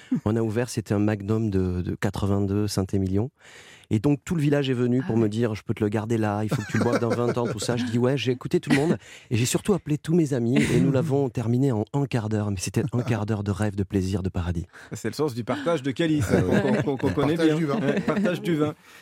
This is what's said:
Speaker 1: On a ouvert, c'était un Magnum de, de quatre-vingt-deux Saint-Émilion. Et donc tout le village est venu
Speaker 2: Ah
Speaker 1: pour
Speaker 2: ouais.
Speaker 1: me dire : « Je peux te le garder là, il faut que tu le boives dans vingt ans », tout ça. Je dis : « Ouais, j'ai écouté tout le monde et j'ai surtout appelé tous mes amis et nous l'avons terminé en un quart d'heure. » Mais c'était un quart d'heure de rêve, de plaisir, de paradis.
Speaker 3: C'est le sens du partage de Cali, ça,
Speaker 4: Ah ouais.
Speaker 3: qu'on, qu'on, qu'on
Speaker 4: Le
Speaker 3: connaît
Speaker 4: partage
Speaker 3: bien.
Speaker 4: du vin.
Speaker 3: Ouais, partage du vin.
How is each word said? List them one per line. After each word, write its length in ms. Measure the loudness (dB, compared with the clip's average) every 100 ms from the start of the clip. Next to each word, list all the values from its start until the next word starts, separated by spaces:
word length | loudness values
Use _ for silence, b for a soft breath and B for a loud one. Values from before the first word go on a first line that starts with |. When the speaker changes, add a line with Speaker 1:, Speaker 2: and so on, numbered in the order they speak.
| B -2 0
Speaker 1:
On 100 | 0
a 60 |
ouvert, 260 | 0 -2 -4
c'était 240 | -6 -2
un 60 | 2
Magnum 500 | 2 0 -2 -2 0
de, 320 | 0 0 -2
de 140 | -4
quatre-vingt-deux 720 | -4 -4 -2 0 0 2 0 0
Saint-Émilion. 640 | -2 -2 -2 0 0 -2 -8 B B B B -4
Et 80 | 0
donc 220 | 2 0
tout 100 | 0
le 60 | 0
village 300 | 2 2 2
est 40 |
venu 260 | 0 2 0
Speaker 2:
Ah 40 | 0
Speaker 1:
pour 100 | 2
Speaker 2:
ouais. 60 |
Speaker 1:
me 60 | 2
dire : « 260 | 0 -2
Je 80 | -2
peux 120 | -6
te 100 | -2
le 60 | 0
garder 260 | 0 -2 0
là, 280 | 0 -2
il 40 | -2
faut 140 | -4
que 40 | -2
tu 80 | 0
le 60 |
boives 160 | 0 2
dans 100 | 0
vingt 260 | 0 0 0
ans », 100 | -4
tout 60 | -4
ça. 180 | -2 -2
Je 80 |
dis : « 140 | -2 0
Ouais, 180 | 2 0
j'ai 160 | -2
écouté 260 | -4 -2 -2
tout 120 | 2
le 60 | 2
monde 200 | 2 0 B B B
et 60 | 0
j'ai 80 |
surtout 300 | 0 0 0
appelé 240 | -2 0 -4
tous 160 | 2
mes 180 | 2 2
amis 240 | 2 2 2 4
et 80 | 4
nous 100 | 4
l'avons 380 | 2 2 0 0
terminé 440 | -2 0 2 2
en 120 | 0 -2
un 140 | -2 0
quart 240 | -2 -2
d'heure. » 200 | -2 0
Mais 40 | -2
c'était 260 | -2 -2 0
un 80 | -2
quart 240 | 0 -2 0
d'heure 160 | -2
de 60 | -2
rêve, 240 | -2 -2 -2
de 60 |
plaisir, 400 | 0 0 0 -2
de 80 | -2
paradis. 340 | -2 -2 -4 -6 B B
Speaker 3:
C'est 140 | -8 -8
le 60 |
sens 200 | -2 -4
du 100 | -4
partage 380 | -6 -4 -2 -2
de 80 | -2
Cali, 320 | -2 0 0
ça, 160 | 2 2
Speaker 4:
Ah 40 |
ouais. 200 | 4 2
Speaker 3:
qu'on, 200 | 2 2
qu'on, 140 | 0 0
qu'on 120 | 0
Speaker 4:
Le 60 |
Speaker 3:
connaît 220 | 2 0 2
Speaker 4:
partage 120 | 2
Speaker 3:
bien. 100 | 2
Speaker 4:
du 80 | 0
vin. 140 | 0
Speaker 3:
Ouais, 200 | 0 0
partage 400 | 0 0 0 0
du 160 | -2 0
vin. 180 | 0 -2 B B